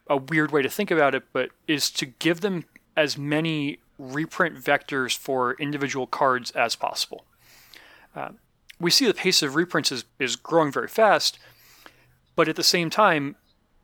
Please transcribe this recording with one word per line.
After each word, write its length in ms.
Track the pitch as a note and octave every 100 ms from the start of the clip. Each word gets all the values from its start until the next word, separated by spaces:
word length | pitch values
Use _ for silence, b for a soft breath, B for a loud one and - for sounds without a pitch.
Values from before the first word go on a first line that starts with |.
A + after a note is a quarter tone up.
| -
a 100 | C#3+
weird 340 | C3+ D#3 D3+
way 100 | D3
to 80 | C3+
think 200 | - G3+
about 240 | E3 C#3+
it, 100 | C3 -
but 180 | C3 - _ -
is 240 | D3 -
to 140 | - C#3+
give 340 | - D#3+ E3+
them 240 | G3+ F3 - - _
as 220 | - D3 D3
many 600 | C#3+ D3+ E3 D#3 C#3+ - _ -
reprint 580 | C3 C#3 D#3+ - E3+ C3
vectors 580 | C3+ C#3 - C#3 B2
for 380 | - - C3 B2
individual 520 | B2+ C#3+ D3 C#3 C3+ B2
cards 440 | - C3+ B2+ A#2
as 240 | - A#2
possible. 500 | - - - - - _ b b b b b b b b
Uh, 140 | - C2+ - _ _ - -
we 100 | E3+
see 160 | -
the 80 | B3
pace 300 | - F#3 -
of 120 | C#3+
reprints 360 | C#3+ F3 D#3+ B2+
is, 140 | B2+ - -
is 160 | C3
growing 360 | A#2 - E3 D3
very 160 | C3 A#2
fast, 500 | - A3 D#3 - - b b b b b b b b _
but 120 | - D#3
at 80 |
the 80 | D#3+
same 260 | D#3 F#3 D#3+
time, 460 | - G#3 D#3 C#3+ - _ _ _ _